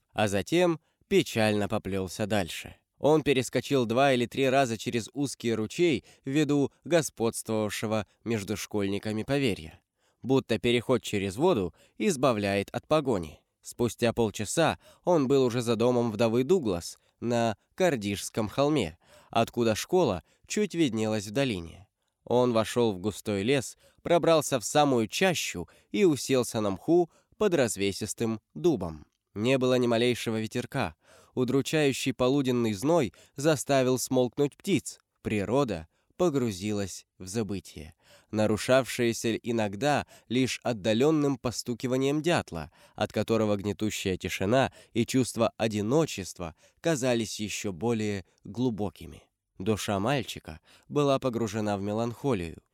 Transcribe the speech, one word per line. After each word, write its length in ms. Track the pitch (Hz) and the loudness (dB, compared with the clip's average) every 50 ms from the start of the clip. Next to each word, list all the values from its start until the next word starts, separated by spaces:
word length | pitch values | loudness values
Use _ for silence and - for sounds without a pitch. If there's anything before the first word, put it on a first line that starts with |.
| _ _ - | _ _ -2
а 160 | 107 107 101 | 0 0 0
затем 500 | 98 98 92 - 160 175 180 175 165 - _ _ _ _ _ - | 0 -2 -2 2 2 2 4 2 0 -2 _ _ _ _ _ 2
печально 580 | 196 185 - - - 117 110 107 104 104 101 | 2 2 2 2 0 2 2 2 2 2 0
поплёлся 600 | 95 107 101 - 95 95 95 95 87 - - 107 | -2 -4 -4 -4 -4 -4 -4 -4 -6 -6 -6 -4
дальше. 500 | 95 107 101 90 73 - - - - - _ _ _ _ | 0 0 0 0 -2 -6 -12 -12 -14 -18 _ _ _ _
Он 240 | - - 139 156 160 | 0 2 4 4 4
перескочил 640 | - 147 135 131 117 - - 127 - - 139 135 120 | 4 2 2 2 0 -2 -2 -4 -2 0 0 0 2
два 280 | 107 117 127 143 139 131 | 2 2 4 4 4 4
или 120 | 123 120 | 2 0
три 220 | 107 - 135 135 | -2 -2 -2 0
раза 300 | 131 127 139 139 117 113 | 2 2 2 2 0 -2
через 320 | 101 - 127 107 117 98 - | -4 -6 -4 -4 -4 -4 -6
узкий 420 | - 139 143 131 - - - 117 113 | -6 -6 -4 -4 -6 -4 -4 -2 -2
ручей 520 | 104 110 104 - - 175 170 135 95 - _ - _ - | -2 -4 -4 -2 0 2 2 2 0 -4 _ -20 _ -8
ввиду 480 | 139 135 156 151 135 147 143 139 - _ _ - | -2 0 0 2 2 2 2 2 0 _ _ -4
господствовавшего 1200 | 135 165 165 147 - - - 113 113 - - - - 110 110 107 101 - - - 107 110 110 98 _ _ _ - | 0 2 2 0 0 -4 -2 -2 -2 -2 -4 -6 -4 -2 -2 -2 -2 -4 -4 -4 -2 -2 -2 -4 _ _ _ -6
между 320 | 107 117 107 95 80 107 | -4 -4 -4 -4 -4 -6
школьниками 680 | - - - - 104 101 98 101 98 - 110 107 110 101 | -6 -6 -6 -4 -2 -2 -2 -2 -4 -4 -4 -6 -4 -4
поверья, 580 | - 139 143 139 117 92 85 80 76 - - _ _ _ _ _ _ _ _ | -2 -2 0 0 -2 -2 -4 -8 -16 -18 -20 _ _ _ _ _ _ _ _
будто 380 | - 117 135 131 - - 113 104 | -2 2 2 2 2 0 -2 0
переход 440 | - 120 120 123 - - 131 113 - | 2 2 2 2 2 2 0 0 0
через 320 | - - 101 95 101 92 | -2 -4 -2 -2 -2 -2
воду 380 | 113 160 190 170 110 90 82 - _ _ _ _ | 0 2 2 2 2 0 -4 -6 _ _ _ _
избавляет 720 | - 220 214 160 123 143 135 117 104 101 98 98 101 101 - | -4 -2 -2 0 2 2 2 2 2 0 0 0 0 -2 -2
от 180 | - 120 - | -6 -8 -2
погони. 540 | - 151 156 147 127 113 92 80 73 - - _ _ _ _ - | 0 0 0 0 0 -2 -2 -4 -6 -12 -18 _ _ _ _ -20
Спустя 460 | - - - 120 110 - - 120 113 - | -12 -4 -2 -2 -2 -2 0 0 0 2
полчаса 680 | 123 117 104 - - 107 - - 165 160 131 92 - _ - - _ - | 2 0 0 -2 -4 -6 -4 0 2 2 2 0 -2 _ -20 -18 _ 0
он 240 | 175 180 156 135 | 2 2 2 4
был 160 | 123 139 135 131 | 4 4 4 4
уже 180 | 120 110 127 | 2 0 -2
за 140 | 113 117 117 | 0 0 0
домом 340 | 104 117 127 123 120 117 113 | 2 2 2 4 2 0 0
вдовы 360 | 104 104 117 113 110 123 131 | 0 0 2 2 2 2 2
Дуглас 520 | 135 190 190 131 107 90 87 - - - _ _ _ _ - | 4 2 2 2 0 -2 -2 -4 -8 -14 _ _ _ _ -8
на 380 | 113 117 120 117 117 113 104 - _ _ _ | -4 -2 0 2 2 0 -2 -4 _ _ _
Кардишском 720 | - 185 175 143 113 101 101 101 - - - - 113 110 | 0 0 2 2 0 -2 -2 -2 -4 -6 -6 -4 -4 -4
холме, 500 | 98 - 135 139 147 156 139 98 78 80 _ _ _ - - - - | -2 0 0 0 2 2 0 0 -2 -6 _ _ _ -20 -20 -12 -4
откуда 460 | - 113 117 - - 120 117 113 107 | 0 0 0 0 0 0 2 2 2
школа 480 | - - - 180 185 170 120 92 82 - _ _ _ _ | 0 -2 0 2 2 2 2 0 -2 -6 _ _ _ _
чуть 260 | - - 214 208 180 - | -4 -2 -2 -2 0 2
виднелась 540 | 170 160 123 104 110 110 107 110 107 95 | 2 2 2 2 0 0 0 0 -2 -4
в 40 | 110 | -4
долине. 540 | 104 135 139 127 104 90 82 82 85 87 95 _ _ _ _ _ _ _ - | -2 0 0 0 0 -4 -6 -10 -14 -18 -20 _ _ _ _ _ _ _ -4
Он 300 | - 117 123 123 123 113 | 0 2 4 4 4 4
вошёл 400 | 110 104 - - 123 120 113 98 | 2 0 0 2 2 2 2 0
в 60 | 90 | -2
густой 440 | 90 107 - - - 110 104 98 98 | -4 -4 -4 -4 -4 -4 -2 0 0
лес, 340 | 120 143 135 - - - _ _ _ _ _ - | 2 0 0 -2 -4 -12 _ _ _ _ _ -2
пробрался 580 | - 175 170 135 165 165 151 - - 143 120 | 0 2 2 4 4 4 4 2 0 -2 -4
в 20 | - | -2
самую 460 | - - 147 147 143 131 117 110 - | 0 2 4 4 4 4 2 0 0
чащу 580 | - - 190 190 156 - - - - 90 82 - _ _ _ _ | 0 0 0 0 0 0 -4 -6 -6 -8 -10 -12 _ _ _ _
и 140 | - 208 202 | 0 4 4
уселся 560 | 170 143 120 - - 135 127 113 - - 113 | 4 4 2 0 0 0 0 0 0 -2 -2
на 80 | 104 101 | -2 -2
мху 420 | 98 - - - 170 175 170 - _ _ _ _ _ | -2 -2 0 2 4 4 2 0 _ _ _ _ _
под 180 | - 214 208 170 | -2 0 2 2
развесистым 840 | 147 127 107 - 95 98 98 95 - 110 - - - 117 113 113 110 _ _ - | 2 2 2 0 0 -2 -2 -2 -2 -6 -8 -6 -4 -4 -4 -4 -6 _ _ -8
дубом. 520 | 151 151 175 143 95 90 82 78 76 76 _ _ _ _ _ - | -2 0 2 2 0 -2 -6 -8 -12 -16 _ _ _ _ _ -6
Не 240 | 101 110 127 135 | -2 0 2 2
было 200 | 131 127 127 127 | 2 2 2 2
ни 80 | 123 123 | 2 2
малейшего 540 | 120 117 113 120 123 120 - - 117 110 110 | 2 2 2 2 2 0 -2 -4 -6 -4 -4
ветерка. 560 | 110 110 - 123 120 - - 135 107 82 78 _ _ _ - - - _ - | -6 -6 -6 -8 -8 -6 -4 -4 -4 -6 -6 _ _ _ -20 -20 -20 _ -4
Удручающий 800 | 123 127 117 123 139 127 - 160 156 147 139 123 - - 135 - | -2 -2 0 0 0 0 0 0 2 2 2 0 0 -2 -4 -2
полуденный 580 | - 127 127 139 143 135 127 123 120 117 110 | 0 2 2 2 2 2 2 2 2 2 0
зной 420 | 107 92 123 151 170 170 127 92 - - - _ _ | 0 0 0 2 2 2 2 0 -4 -10 -20 _ _
заставил 640 | - 139 160 156 127 - - 139 135 127 127 127 120 | -2 0 2 2 0 0 0 2 2 4 2 2 0
смолкнуть 560 | - - 131 127 127 123 - - 143 139 - | 0 0 2 2 2 2 2 0 -2 -2 -2
птиц. 420 | _ - 196 180 120 - - - - _ _ _ _ - | _ -2 0 0 0 0 -4 -14 -18 _ _ _ _ -6
Природа 640 | 110 110 104 95 92 120 143 143 110 95 80 80 - _ _ _ _ _ | -2 -2 -2 0 0 2 0 0 0 -2 -6 -8 -12 _ _ _ _ _
погрузилась 880 | - 180 175 139 135 123 113 95 87 101 107 107 101 101 95 - - - _ _ - | 0 0 2 2 2 0 0 -2 -4 -4 -2 -2 -2 -4 -4 -8 -14 -18 _ _ -18
в 80 | 95 | -12
забытье, 640 | 92 92 117 107 92 101 92 - - - - 76 82 - _ _ _ - - _ - | -6 -4 -4 -4 -4 -4 -8 -8 -12 -16 -16 -16 -16 -18 _ _ _ -20 -20 _ -6
нарушавшееся 1040 | 104 107 107 104 107 101 - - 127 135 120 - - - 120 117 110 - - 113 107 | -2 0 2 2 2 0 2 4 4 4 4 2 -2 -2 0 0 0 -2 -2 -2 -2
иногда 720 | - - 117 117 113 107 101 98 101 131 147 143 117 90 _ - - _ | -2 -4 -2 -2 0 -2 -2 -2 -2 -2 0 0 0 -2 _ -12 -18 _
лишь 320 | - 113 127 131 117 - - - | -4 0 0 0 0 -2 -4 -4
отдалённым 760 | 117 123 101 87 113 110 113 135 156 160 151 143 139 135 | -4 -4 -2 0 0 2 4 4 4 4 2 2 0 0
постукиванием 840 | 113 - 123 - - - 123 120 - - 123 127 131 135 139 147 156 | -2 -4 -6 -6 -6 -6 -6 -6 -6 -4 -2 -2 0 0 0 0 0
дятла, 500 | 147 170 165 120 87 - 90 80 73 - _ _ - - - | 0 0 0 0 0 -4 -8 -10 -10 -10 _ _ -20 -12 -6
от 180 | - 110 - - | -6 -4 -2 -2
которого 420 | 110 104 - 113 110 110 104 104 | -2 0 2 2 2 2 2 0
гнетущая 600 | 101 95 104 95 - 110 104 - - - 98 92 | 0 -2 -4 -4 -2 -2 -4 -2 -2 -2 -2 -2
тишина 560 | 90 - 90 - - 95 98 120 135 123 - - - - _ - | -2 -4 -6 -4 -2 0 2 2 2 2 0 -2 -10 -16 _ -2
и 120 | 110 113 | -2 -2
чувство 480 | - - 131 120 - - 113 117 - - | 0 0 0 0 0 0 0 0 0 0
одиночества 1000 | - 110 113 104 107 101 110 135 165 156 - - 101 90 - - - 87 82 - _ _ _ _ _ | -2 -4 -2 -2 -2 -2 0 0 0 0 0 -4 -8 -10 -10 -10 -10 -12 -12 -12 _ _ _ _ _
казались 580 | - 165 160 120 127 127 120 117 110 - - - | -2 -2 -2 0 0 0 0 0 -2 -4 -6 -8
ещё 320 | 107 95 - - - 104 | -8 -6 -6 -6 -6 -6
более 540 | 92 76 110 120 120 110 107 104 101 95 - _ _ _ - | -6 -4 -2 -2 -2 0 -2 -2 -4 -6 -8 _ _ _ -18
глубокими. 800 | - 98 117 127 127 110 92 104 98 - - 85 78 76 - _ _ _ _ _ _ _ - | -12 -6 -4 -2 -2 -2 -2 -6 -6 -6 -10 -16 -18 -18 -20 _ _ _ _ _ _ _ -6
Душа 400 | 92 110 107 95 - - 104 95 | -2 -2 -2 -2 0 -2 -2 0
мальчика 600 | 101 123 147 135 101 - - - - 80 80 - _ _ - _ _ - | 0 0 -2 -2 -4 -6 -12 -14 -14 -16 -18 -18 _ _ -20 _ _ -6
была 300 | - 147 147 139 135 131 | -2 0 2 2 2 0
погружена 580 | 131 131 113 117 117 101 98 113 104 104 101 | 0 -2 -2 -2 -2 -2 -2 -2 -2 -2 -2
в 40 | 98 | -2
меланхолию. 800 | 98 104 104 110 117 117 110 - - 143 120 92 85 80 78 - _ _ | -2 -4 -4 -2 -4 -4 -6 -6 -4 -2 -2 -2 -4 -8 -10 -14 _ _